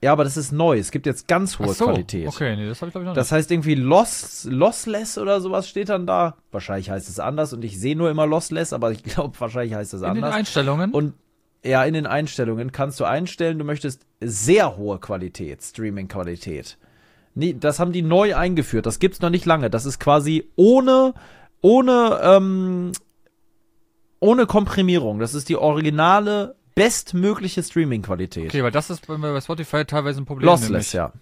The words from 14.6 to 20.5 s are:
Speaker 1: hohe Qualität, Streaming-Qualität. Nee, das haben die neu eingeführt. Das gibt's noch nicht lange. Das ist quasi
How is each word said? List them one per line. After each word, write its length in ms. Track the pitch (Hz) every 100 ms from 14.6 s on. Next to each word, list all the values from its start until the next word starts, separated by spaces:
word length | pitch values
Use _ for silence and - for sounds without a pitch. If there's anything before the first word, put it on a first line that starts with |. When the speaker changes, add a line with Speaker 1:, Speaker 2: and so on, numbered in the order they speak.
| 175 95
Speaker 1:
hohe 240 | 104 95
Qualität, 640 | - 98 90 - 82 67
Streaming-Qualität. 1120 | - - 110 101 95 101 87 87 - 76 - - _ _ _ _ _ -
Nee, 200 | 160 131
das 220 | 151 147
haben 140 | 175
die 80 | 180
neu 340 | 160 170 208 151
eingeführt. 500 | 175 170 - - -
Das 140 | -
gibt's 220 | 104 -
noch 80 | 170
nicht 160 | 175 175
lange. 240 | 160 120
Das 160 | 113 139
ist 120 | 131
quasi 520 | - 147 147 160 -